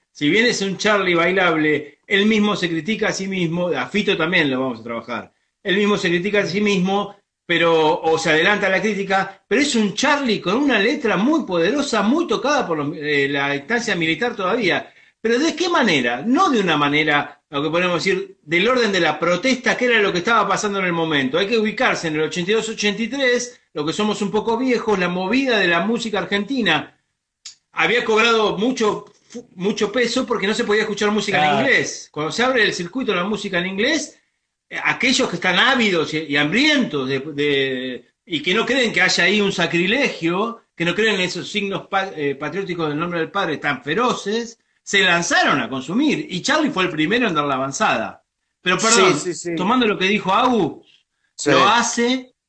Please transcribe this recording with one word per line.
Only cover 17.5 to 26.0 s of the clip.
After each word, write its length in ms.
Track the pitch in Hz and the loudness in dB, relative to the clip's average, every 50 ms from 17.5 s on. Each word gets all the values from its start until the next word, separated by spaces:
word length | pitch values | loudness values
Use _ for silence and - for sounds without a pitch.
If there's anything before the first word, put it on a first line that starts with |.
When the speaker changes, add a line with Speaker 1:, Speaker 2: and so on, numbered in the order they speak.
Speaker 1:
lo 120 | 151 139 | -4 -4
que 60 | 147 160 | -2 0
podemos 340 | 156 175 180 180 175 160 | 0 0 0 0 0 0
decir, 360 | 147 190 185 190 - - - _ | 0 0 -2 -2 -4 -8 -14 _
del 260 | _ 147 165 175 190 233 | _ -2 0 0 2 2
orden 220 | 262 247 233 208 | 2 2 2 2
de 100 | 190 180 | 2 2
la 180 | 165 156 151 - | 2 0 0 0
protesta, 580 | 165 170 180 180 - 262 254 254 - 226 185 | 0 0 0 0 0 0 0 0 0 -2 0
que 80 | - 247 | 0 2
era 120 | 247 233 220 | 2 2 2
lo 140 | 202 190 | 2 2
que 60 | 170 175 | 0 0
estaba 300 | 175 233 233 214 202 185 | 0 2 2 2 2 2
pasando 300 | 185 175 208 208 202 196 | 0 -2 -2 -2 -2 -2
en 80 | 185 | -2
el 60 | 180 170 | 0 0
momento. 420 | 165 165 160 156 143 135 127 139 | 0 0 0 0 0 0 0 0
Hay 100 | 170 196 | 0 0
que 120 | 196 240 226 | 2 2 0
ubicarse 500 | 214 214 - - 254 208 185 - - 165 | 0 0 0 0 0 0 0 -2 -2 -4
en 60 | 156 | -2
el 80 | 151 | -2
ochenta 300 | 156 151 - 180 175 185 | -2 -2 -2 -2 -2 0
y 20 | 220 | 0
dos, 140 | 226 214 220 | 0 -2 -4
ochenta 320 | 220 - 202 208 196 220 | -4 -2 -2 -2 0 -2
y 60 | 233 - | -4 -4
tres, 520 | 269 277 269 247 247 254 247 - - - _ _ - | -2 -2 0 0 0 0 -2 -6 -12 -18 _ _ -8
lo 100 | 160 147 | -6 -4
que 80 | 160 | -4
somos 300 | 156 208 208 214 202 202 | -2 0 0 0 0 -2
un 80 | 214 190 | -2 -2
poco 260 | 185 214 - 220 226 | -2 -2 0 0 -2
viejos, 420 | 226 262 262 240 214 - 220 208 185 | 0 0 0 0 0 2 0 0 2
la 100 | 180 175 | 0 0
movida 500 | 175 180 185 190 226 269 277 262 240 208 | -2 -2 -2 0 0 0 2 2 2 2
de 80 | 185 | 2
la 140 | 175 170 170 | 2 2 2
música 400 | 190 214 233 220 | 2 0 -2 -2